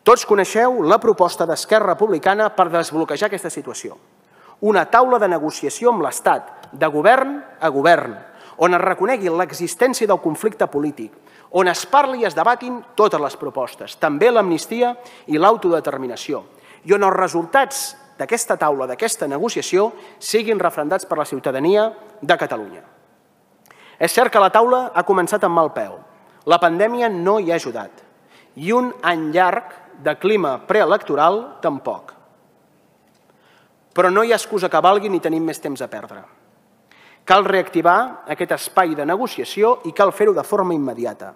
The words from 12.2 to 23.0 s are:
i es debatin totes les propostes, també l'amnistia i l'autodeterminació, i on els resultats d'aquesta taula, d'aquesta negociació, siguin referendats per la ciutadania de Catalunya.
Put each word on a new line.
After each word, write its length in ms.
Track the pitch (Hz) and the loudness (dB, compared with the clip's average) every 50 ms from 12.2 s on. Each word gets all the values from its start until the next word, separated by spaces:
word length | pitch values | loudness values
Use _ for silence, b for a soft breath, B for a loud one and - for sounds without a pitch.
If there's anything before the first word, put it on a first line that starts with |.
i 40 | 226 | -2
es 120 | 190 147 | -2 0
debatin 420 | 160 170 226 247 240 247 247 247 233 - - - | 0 2 2 0 0 -4 -12 -12 -12 -14 -8 2
totes 260 | - 214 208 - 156 | 2 2 2 2 -2
les 160 | 147 135 - | -4 -4 -6
propostes, 600 | - 151 139 - 135 123 117 - - 104 101 - _ | -8 -12 -8 -6 -6 -6 -6 -8 -16 -18 -18 -6 _
també 300 | - 156 147 143 196 247 | -2 -2 2 4 2 4
l'amnistia 640 | 240 226 202 180 165 151 - - 226 240 247 240 240 240 B B B B B | 4 4 2 2 -2 -4 -4 -6 -2 -2 -2 -2 -2 -8 B B B B B
i 100 | - 151 | -4 -2
l'autodeterminació, 1040 | 151 170 202 233 226 - 180 170 156 143 151 135 131 131 123 113 - - - 147 113 92 - - B B B B B B | 4 4 4 4 4 0 0 0 0 -2 -4 -6 -6 -8 -10 -10 -10 -8 -8 -8 -8 -10 -14 -20 B B B B B B
i 80 | 160 196 | 0 0
on 120 | 202 202 | 2 4
els 120 | 190 190 | 2 2
resultats 640 | 185 185 170 143 170 165 170 - 269 269 - - - - - - - - _ _ - | 2 0 0 0 -4 -4 2 2 2 2 2 -4 -10 -10 -10 -12 -18 -20 _ _ -12
d'aquesta 360 | 135 131 - 233 - - 190 | -4 -4 -4 -4 -2 -4 -2
taula, 300 | 180 170 151 147 135 131 127 | 0 0 0 0 -2 -4 -6
d'aquesta 380 | 127 - 220 226 - - 175 143 | -6 -6 -4 -6 -4 -4 -6 -6
negociació, 600 | 139 143 190 240 - 156 135 - - 185 208 226 220 B B B B B | -4 -4 -4 -4 -4 -6 -4 0 0 0 0 0 -4 B B B B B
siguin 400 | - - - 220 220 220 220 190 | -10 -2 -2 -2 0 0 -2 0
referendats 440 | 175 170 - 165 147 151 185 190 190 - | 0 -2 -2 -2 -4 -2 -2 -4 -4 -4
per 80 | 180 | -4
la 80 | 151 147 | -4 -4
ciutadania 640 | - 147 131 - 147 127 131 143 170 202 208 214 220 220 - - - - - | -6 -6 -6 -6 -4 -4 0 0 2 2 2 0 0 -4 -10 -20 -20 -18 -12
de 160 | - 143 170 | -2 -2 0
Catalunya. 440 | 160 160 139 123 113 104 95 85 85 - _ _ _ | 0 0 -6 -6 -10 -10 -14 -16 -20 -20 _ _ _